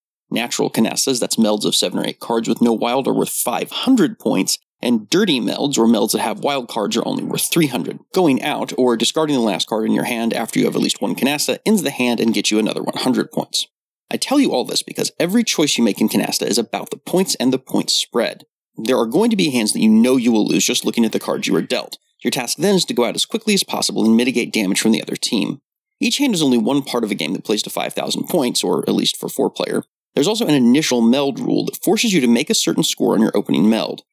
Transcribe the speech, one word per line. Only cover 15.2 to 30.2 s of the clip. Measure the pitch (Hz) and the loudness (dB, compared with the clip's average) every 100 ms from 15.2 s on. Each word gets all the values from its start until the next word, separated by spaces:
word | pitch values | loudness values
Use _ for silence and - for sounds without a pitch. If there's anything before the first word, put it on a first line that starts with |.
| 170 233 | 2 2
choice | 220 - 147 - | 2 0 0 2
you | |
make | 214 - | 0 2
in | 220 | 2
Canasta | 104 - - - | 2 0 -2 0
is | - | -2
about | 110 95 - | -2 -6 -8
the | - | -12
points | - 180 190 - | -2 0 0 0
and | 127 | 0
the | 131 | 0
point | - 104 - | -2 -4 0
spread. | - - 117 101 - - _ _ - | -2 -2 -2 -2 -4 -18 _ _ -6
There | 113 123 | 0 0
are | 113 | 2
going | 151 233 | 2 2
to | 208 | 2
be | 160 | 2
hands | 123 110 | 0 0
that | - | 2
you | 110 | 4
know | 110 123 131 | 6 6 4
you | 117 | 4
will | 110 - | 2 2
lose | - - | 2 0
just | 120 - | -2 -2
looking | 120 110 | 0 0
at | |
the | 101 | 0
cards | - - - | -4 -4 0
you | 98 | 0
are | |
dealt. | - 123 - - _ _ | 0 -4 -6 -16 _ _
Your | 120 | -4
task | 131 120 - | -4 -6 -2
then | 190 190 | 2 2
is | - | 2
to | |
go | 123 113 | 0 0
out | 95 | -2
as | - | -6
quickly | 220 - | -4 0
as | 196 | 0
possible | - 110 - 107 110 | 0 -4 -4 0 4
and | 113 | 4
mitigate | 123 117 - | 4 0 -2
damage | 110 95 101 | -2 0 0
from | 113 | 2
the | 98 | 0
other | - - | -2 -6
team. | - 110 - - _ _ _ _ | -2 -2 -2 -6 _ _ _ _
Each | 240 247 | -2 0
hand | 285 | 0
is | 175 | 2
only | 143 120 | 2 2
one | 110 143 | 2 0
part | 139 120 | 0 -2
of | 107 | -2
a | 104 | -2
game | 76 | -4
that | 95 | -4
plays | - 107 | -2 -2
to | - | -2
five | - 62 | -6 -6
thousand | - - - - | -4 -4 -6 -2
points, | 175 123 - | 0 0 0
or | 92 73 - | 0 0 0
at | 98 | 0
least | - - | -2 -4
for | - | -8
four | - 110 | -2 -2
player. | - - - - _ _ | -2 -4 -4 -6 _ _
There's | - | -2